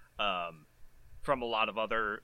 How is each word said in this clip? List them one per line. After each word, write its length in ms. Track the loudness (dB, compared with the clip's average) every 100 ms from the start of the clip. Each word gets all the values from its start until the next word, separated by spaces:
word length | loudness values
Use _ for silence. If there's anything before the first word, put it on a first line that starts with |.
| -18 -2
um, 460 | 0 2 -2 -8 -18 -20 -18 -18 -18 -8
from 200 | -2 0
a 40 | 2
lot 240 | 2 2
of 80 | 2
other 440 | 0 2 0 -2